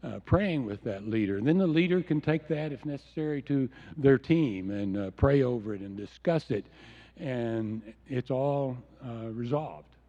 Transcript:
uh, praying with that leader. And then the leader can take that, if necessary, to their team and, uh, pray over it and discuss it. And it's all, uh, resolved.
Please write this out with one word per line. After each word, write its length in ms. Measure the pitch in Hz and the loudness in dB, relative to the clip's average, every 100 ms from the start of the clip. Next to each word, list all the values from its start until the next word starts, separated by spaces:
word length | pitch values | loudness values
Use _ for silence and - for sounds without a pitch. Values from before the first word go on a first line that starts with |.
uh, 160 | 156 101 - | -8 -10 0
praying 400 | 165 202 156 113 | 2 2 0 -2
with 180 | 104 | -6
that 240 | 117 98 104 | -6 -6 -2
leader. 300 | 110 101 98 | 0 0 0
And 100 | 123 | 2
then 100 | 180 | 4
the 100 | 185 | 4
leader 340 | 156 175 180 | 2 2 2
can 200 | 160 151 | 2 0
take 260 | 151 156 - | 2 -2 -2
that, 240 | 151 156 | -4 -4
if 140 | 139 151 | -6 -8
necessary, 560 | 143 - - 156 147 | -8 -8 -6 -4 -4
to 260 | - 143 131 - - - | -2 0 0 -4 -16 4
their 200 | 135 131 | 6 6
team 540 | - 165 143 95 95 | 6 2 4 0 -4
and, 260 | 101 101 95 | -2 -2 -2
uh, 140 | 98 | -4
pray 320 | - 139 139 | 2 4 6
over 300 | 123 120 104 101 | 2 0 -4 -8
it 60 | |
and 140 | 98 98 | -8 -10
discuss 560 | 104 - - 165 - | -12 -6 0 0 0
it. 140 | 104 - - - - - - | -4 -4 -18 -20 -20 -20 -10
And 640 | 131 123 117 113 110 110 107 - - | -6 -4 -2 -2 -4 -6 -10 -20 -8
it's 240 | 127 - | -6 -2
all, 460 | 131 143 143 135 123 - - | -2 0 0 -2 -6 -12 -16
uh, 260 | 127 117 113 | -12 -8 -8
resolved. 560 | 113 120 147 151 76 76 - | -6 -2 -2 -4 -12 -18 -20